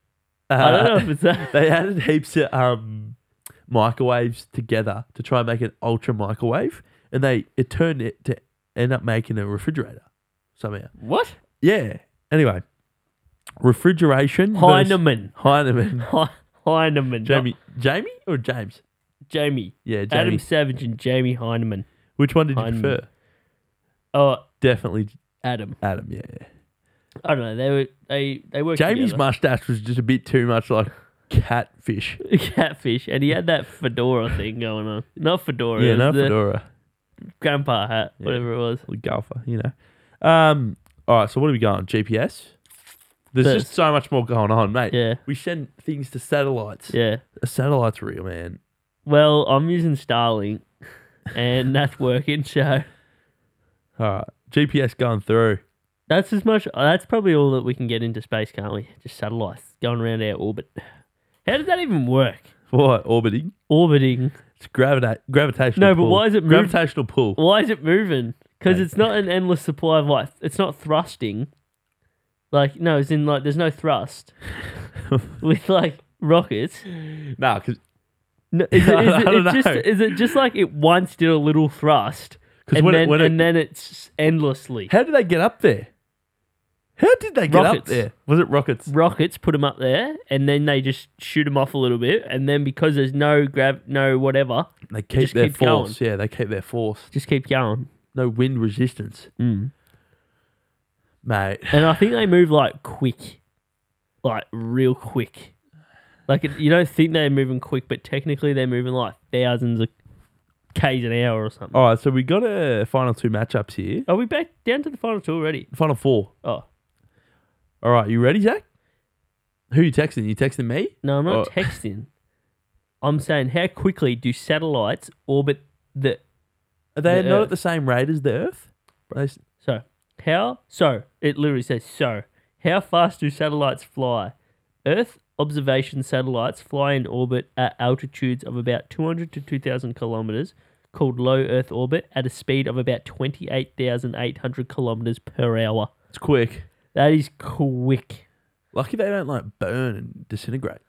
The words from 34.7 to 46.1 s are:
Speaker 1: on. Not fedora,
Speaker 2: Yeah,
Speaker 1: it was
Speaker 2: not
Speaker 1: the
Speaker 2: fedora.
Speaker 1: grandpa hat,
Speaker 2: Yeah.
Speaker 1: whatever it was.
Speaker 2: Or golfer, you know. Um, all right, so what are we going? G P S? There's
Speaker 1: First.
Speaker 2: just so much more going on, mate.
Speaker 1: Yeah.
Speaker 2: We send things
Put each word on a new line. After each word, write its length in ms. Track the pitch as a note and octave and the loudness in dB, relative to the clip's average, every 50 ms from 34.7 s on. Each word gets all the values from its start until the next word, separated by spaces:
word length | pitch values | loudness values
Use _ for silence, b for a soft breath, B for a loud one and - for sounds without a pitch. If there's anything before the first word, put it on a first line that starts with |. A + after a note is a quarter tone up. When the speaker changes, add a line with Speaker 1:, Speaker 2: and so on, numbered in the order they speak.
| G#2+ G#2+ G#2+ | -6 -6 -6
Speaker 1:
on. 180 | A2 G#2 G#2+ - - _ | -6 -8 -8 -10 -12 _
Not 260 | - D#3 D#3 F3+ F3+ - | -4 0 0 0 0 -2
fedora, 400 | - C3+ A#2 A#2+ A#2 A2+ A2 - | -6 -6 -4 -4 -2 0 2 4
Speaker 2:
Yeah, 60 | - | 4
Speaker 1:
it 20 | A2+ | 4
was 60 | A#2+ | 4
Speaker 2:
not 160 | B2+ D3 D3 | 4 2 2
Speaker 1:
the 80 | C#3+ C3+ | 2 2
Speaker 2:
fedora. 380 | A#2+ G#2 A2 G#2 G2+ G2 G2+ - - _ _ _ _ _ _ _ _ _ - - - - _ | 2 2 2 0 0 -2 -4 -8 -12 _ _ _ _ _ _ _ _ _ -20 -20 -20 -16 _
Speaker 1:
grandpa 480 | - D3+ C#3+ C#3+ C#3 C3+ A#2+ G#2+ G2+ A2 | -2 -2 0 0 0 0 0 -2 -2 -2
hat, 260 | A2+ A2+ - - - - | -2 -4 -4 -4 -8 -8
Speaker 2:
Yeah. 60 | G2+ | -6
Speaker 1:
whatever 260 | - B2+ A#2+ A#2+ A#2+ A#2 | -6 -4 -4 -4 -4 -4
it 40 | A#2+ | -4
was. 200 | A#2+ A#2 A2+ B2 - - | -4 -4 -4 -6 -8 -12
Speaker 2:
Or 80 | - | -12
golfer, 460 | A2+ - - - A2+ A2+ - - B2 A#2 | -8 -6 -6 -6 -6 -6 -8 -12 -10 -8
you 140 | B2+ A#2 A2 - | -6 -4 -4 -4
know. 680 | C3 - _ _ _ _ _ _ _ _ _ - D#3+ | -6 -6 _ _ _ _ _ _ _ _ _ 2 4
Um, 480 | E3 D#3+ D#3+ D#3 D3+ C#3+ B2 G#2+ - - _ _ _ _ _ - | 4 6 6 4 4 2 -2 -4 -6 -10 _ _ _ _ _ 2
all 80 | A#2 A2+ | 2 2
right, 120 | G2+ G#2 | 2 0
so 100 | - C3 | -2 -2
what 80 | C#3+ D3+ | 0 0
are 40 | C3 | 0
we 60 | A2+ | 0
going? 280 | A2+ G#2 G2 F#2+ F#2+ | 0 0 0 -2 -4
G 160 | - - A2 G2+ | -4 -2 -2 -2
P 140 | A2 A2 A2 | -2 -2 -2
S? 280 | C#3+ - - - - - _ _ _ _ - - _ - - _ _ _ _ _ _ _ - | -2 -4 -6 -12 -20 -20 _ _ _ _ -20 -20 _ -20 -20 _ _ _ _ _ _ _ 0
There's 140 | B2+ B2+ | 2 4
Speaker 1:
First. 180 | C#3 B2+ A2 - | 4 2 2 0
Speaker 2:
just 80 | - - | -2 -2
so 160 | F3+ E3 D#3 | 0 2 2
much 200 | D3 C#3 - - C#3+ | 2 0 -2 0 -2
more 120 | B2+ A2+ | -2 0
going 240 | A#2 A#2+ A2+ G#2 G2+ | 0 0 0 2 2
on, 220 | A2 A#2 G#2+ G2 G#2+ | 2 2 2 2 0
mate. 200 | B2+ A#2+ F#2+ - | -2 -2 -2 -2
Speaker 1:
Yeah. 200 | A#2+ A#2 A2+ A#2 - - | -2 0 -2 -2 -4 -6
Speaker 2:
We 80 | C3+ C3+ | -8 -10
send 400 | - - F3+ F3 D#3+ C3+ - _ _ | -8 -6 -6 -6 -6 -8 -12 _ _
things 320 | _ - D3+ C#3+ C3 B2 | _ -8 -8 -8 -10 -10